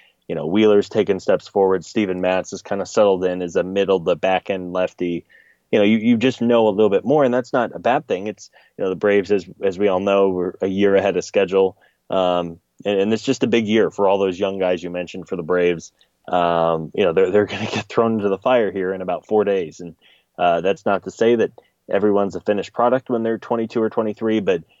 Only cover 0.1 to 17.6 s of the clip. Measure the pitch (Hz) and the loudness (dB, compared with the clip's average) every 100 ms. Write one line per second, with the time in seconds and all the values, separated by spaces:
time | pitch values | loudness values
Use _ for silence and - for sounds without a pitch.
0.1 | _ - 82 78 101 107 104 98 110 101 | _ -10 -8 -2 2 4 4 2 0 0
1.1 | 95 - 92 - 101 95 95 80 113 101 | 0 0 -2 0 0 2 0 -4 -4 -2
2.1 | 92 90 92 87 98 - 98 87 - 104 | -2 -2 -2 -4 -10 -8 -8 -4 2 2
3.1 | 92 92 90 87 87 87 98 95 92 85 | 2 -2 -4 -4 -2 -2 -2 0 0 0
4.1 | 85 95 92 - 98 90 90 92 - 90 | -2 0 -2 -2 -8 -6 -4 -4 -4 -4
5.1 | 85 - _ _ _ _ 113 104 110 113 | -6 -8 _ _ _ _ 2 2 2 2
6.1 | 117 127 - 117 120 110 98 107 98 107 | 2 2 0 2 4 4 4 4 2 2
7.1 | 151 135 123 123 135 107 - 117 139 - | 2 2 0 -2 -2 -2 -2 -2 -2 -2
8.1 | 92 104 104 - _ _ - 95 90 104 | -6 -6 -12 -16 _ _ -6 -4 0 2
9.1 | 101 92 101 87 - 98 90 101 92 101 | 2 2 -2 -2 -6 -4 0 0 0 2
10.1 | 98 98 90 90 - 95 95 101 98 98 | 2 2 0 -4 -4 -4 0 2 4 2
11.1 | 90 - 101 95 95 95 - _ _ - | -2 -2 0 2 2 2 0 _ _ -6
12.1 | 95 90 87 87 82 _ - 98 98 101 | -2 0 0 -2 -8 _ -10 -4 0 0
13.1 | 113 - 131 123 117 107 110 87 - 98 | -2 -2 -2 0 0 2 2 2 2 2
14.1 | 98 98 90 98 98 92 90 87 87 87 | 2 0 -2 -4 -2 -2 -2 -4 -8 -8
15.1 | 95 85 90 80 90 87 82 - _ _ | -12 -10 -8 -2 0 2 0 -6 _ _
16.1 | _ - 90 85 85 82 82 78 - 95 | _ -4 0 0 2 0 0 -4 -2 0
17.1 | 82 92 104 104 101 | 2 2 2 0 -4